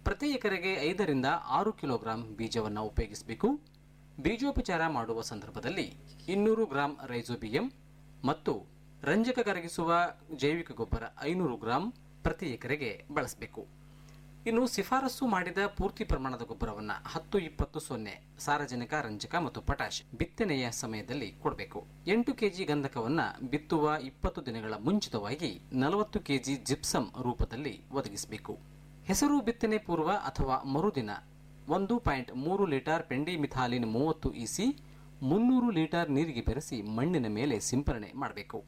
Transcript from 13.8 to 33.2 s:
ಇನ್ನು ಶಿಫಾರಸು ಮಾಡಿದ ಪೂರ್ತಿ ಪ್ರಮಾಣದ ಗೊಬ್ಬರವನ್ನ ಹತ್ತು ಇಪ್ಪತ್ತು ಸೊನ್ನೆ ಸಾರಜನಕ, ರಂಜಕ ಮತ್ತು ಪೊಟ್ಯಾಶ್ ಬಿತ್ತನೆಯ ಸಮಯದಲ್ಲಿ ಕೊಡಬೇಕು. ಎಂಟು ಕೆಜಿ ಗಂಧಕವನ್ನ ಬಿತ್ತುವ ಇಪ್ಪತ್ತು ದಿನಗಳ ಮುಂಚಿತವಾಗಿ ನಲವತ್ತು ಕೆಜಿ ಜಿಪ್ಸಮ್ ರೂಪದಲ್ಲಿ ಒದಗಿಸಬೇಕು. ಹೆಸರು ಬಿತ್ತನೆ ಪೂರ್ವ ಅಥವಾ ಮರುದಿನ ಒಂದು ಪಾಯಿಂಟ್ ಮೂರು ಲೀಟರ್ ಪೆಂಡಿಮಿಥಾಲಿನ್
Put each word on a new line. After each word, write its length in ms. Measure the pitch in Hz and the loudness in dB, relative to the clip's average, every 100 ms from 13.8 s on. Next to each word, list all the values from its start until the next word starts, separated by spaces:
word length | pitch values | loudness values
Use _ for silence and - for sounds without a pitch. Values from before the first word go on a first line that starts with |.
| - - - - - - 233 | -20 -20 -20 -20 -20 -8 2
ಇನ್ನು 160 | 226 254 | 4 4
ಶಿಫಾರಸು 560 | - 196 254 269 - 254 | 0 2 2 2 0 2
ಮಾಡಿದ 340 | 190 180 180 202 | 2 2 0 0
ಪೂರ್ತಿ 360 | - 196 - | 2 -2 -2
ಪ್ರಮಾಣದ 400 | 220 151 131 123 | 0 0 0 -4
ಗೊಬ್ಬರವನ್ನ 480 | 113 - 113 104 107 101 - | -8 -6 -6 -6 -6 -6 -6
ಹತ್ತು 320 | - - 202 | -8 0 0
ಇಪ್ಪತ್ತು 400 | 160 151 143 - | 0 -2 -2 -2
ಸೊನ್ನೆ 340 | - 123 107 95 - - | -6 -6 -6 -10 -16 -8
ಸಾರಜನಕ, 560 | - 147 139 123 120 | 0 0 0 -4 -2
ರಂಜಕ 420 | 156 123 104 - 170 | -2 -2 -6 -4 -2
ಮತ್ತು 240 | 147 - | -2 -2
ಪೊಟ್ಯಾಶ್ 400 | - 139 110 - - 123 | -2 0 -2 -6 -10 -4
ಬಿತ್ತನೆಯ 560 | 170 - 214 139 123 | -4 0 0 2 -2
ಸಮಯದಲ್ಲಿ 580 | 113 120 110 104 135 107 | -4 -6 -6 -6 -6 -6
ಕೊಡಬೇಕು. 480 | - 147 117 98 - - - - | -2 -2 -2 -8 -10 -12 -10 2
ಎಂಟು 260 | 214 240 | 4 4
ಕೆಜಿ 320 | 269 214 180 185 | 2 0 0 0
ಗಂಧಕವನ್ನ 560 | 147 143 131 113 160 110 - | 2 0 -2 0 2 0 -4
ಬಿತ್ತುವ 520 | 127 - - 165 151 151 | -4 -4 0 2 4 2
ಇಪ್ಪತ್ತು 420 | 131 - 185 - - | -4 -4 -4 -2 -6
ದಿನಗಳ 280 | 113 110 104 | -6 -4 -2
ಮುಂಚಿತವಾಗಿ 720 | 117 202 - 117 101 147 160 87 - | 2 2 2 -2 -2 -2 -4 -6 -4
ನಲವತ್ತು 460 | 131 139 202 208 - | 2 2 2 0 -2
ಕೆಜಿ 360 | - 139 135 139 147 | 0 0 0 -4 -2
ಜಿಪ್ಸಮ್ 440 | 135 - 170 104 - | -2 0 0 0 -2
ರೂಪದಲ್ಲಿ 540 | 123 117 147 117 147 101 - | -2 0 -2 -2 -8 -8 -6
ಒದಗಿಸಬೇಕು. 640 | 135 131 101 - 107 - 104 - - - - - | -4 -4 -8 -8 -10 -8 -12 -12 -20 -20 -18 -2
ಹೆಸರು 320 | 196 285 294 | 2 4 4
ಬಿತ್ತನೆ 360 | 220 233 220 214 | 2 0 0 0
ಪೂರ್ವ 320 | - 165 156 202 | 0 0 2 0
ಅಥವಾ 360 | - - 135 131 | -2 -2 2 2
ಮರುದಿನ 480 | 135 139 196 151 110 104 - - - - - | 2 2 2 0 -2 -6 -8 -20 -20 -18 0
ಒಂದು 260 | 170 196 240 | 0 4 2
ಪಾಯಿಂಟ್ 320 | 185 135 123 123 | 2 0 -2 -4
ಮೂರು 300 | 143 190 190 | 0 2 4
ಲೀಟರ್ 380 | 135 131 160 | 2 2 0
ಪೆಂಡಿಮಿಥಾಲಿನ್ 840 | 165 127 | 2 -2